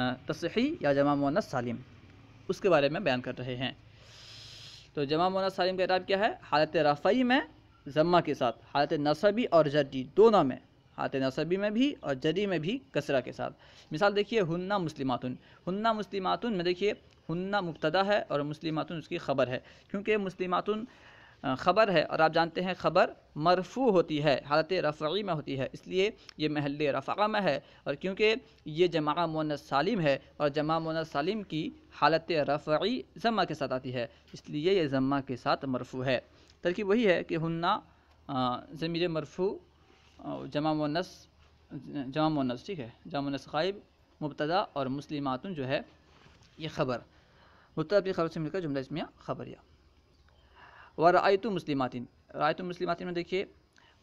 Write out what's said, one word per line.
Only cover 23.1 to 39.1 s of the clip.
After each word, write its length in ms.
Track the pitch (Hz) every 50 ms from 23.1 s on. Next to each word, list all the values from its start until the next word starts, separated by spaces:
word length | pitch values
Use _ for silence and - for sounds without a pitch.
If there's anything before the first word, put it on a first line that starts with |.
| - - - _ -
مرفوع 560 | 151 151 170 180 180 185 - - 240 269 247
ہوتی 340 | 190 175 160 - 156 143 147
ہے، 160 | 151 131 - - 143
حالت 220 | 147 156 156 156 190
رفعی 500 | 180 151 151 - - 156 151 170 208 214
میں 120 | 190 165
ہوتی 240 | 147 139 - 139 131
ہے، 100 | 131 - -
اس 140 | 131 -
لیے 240 | 175 180 185 190 214 220 - - - -
یہ 120 | - 151 156
محل 320 | 151 147 143 143 143 147
رفع 460 | 151 139 131 135 135 151 113 - 214
میں 140 | 214 214 208
ہے، 200 | 190 170 139 143 - - - - -
اور 100 | 147 143
کیونکہ 400 | 147 - 185 196 196 214 214 220 - - - _ _ -
یہ 220 | 156 151 156 180
جمع 400 | 175 156 160 151 147 151 170 170
مؤنث 360 | 160 156 156 156 151 147 139 -
سالم 380 | - 143 135 156 196 240 196
ہے 180 | 160 143 135 - - - -
اور 120 | - 151 147
جمع 300 | 139 151 147 156 160 165
مؤنث 320 | 160 160 160 160 160 156
سالم 320 | - 143 147 185 220 220 196
کی 280 | - 156 156 175 233 - - - - - -
حالت 320 | 147 147 160 156 160 - 175
رفعی 680 | 151 139 135 143 151 - 156 151 147 175 208 254 - - _ -
ضمہ 260 | 165 - 233 233 202 175 156
کے 60 | 151
ساتھ 180 | 151 143 131 131
آتی 220 | 127 - 127 123
ہے، 120 | 127 117 - - - _ _ -
اس 180 | 135 - -
لیے 220 | 151 147 151 185 202
یہ 140 | 190 160
ضمہ 300 | 139 135 135 131 135 143 139 139
کے 100 | - 127
ساتھ 280 | 117 - 139 160 - -
مرفوع 400 | 135 127 123 123 - - 127 127
ہے۔ 140 | 135 127 117 - - _ - - - - _
ترکیب 280 | - 170 180 208 214 190
وہی 180 | 202 247 240
ہے 180 | 196 170 170 175
کہ 100 | - 170
ہن، 300 | 160 160 165 165 165 170 185 208 - - - _ _ _ _ _ _ _
آ، 340 | - 139 127 127 123 123 113 - - -
ضمیر 360 | 147 160 165 170 165 175
مرفوع، 500 | 175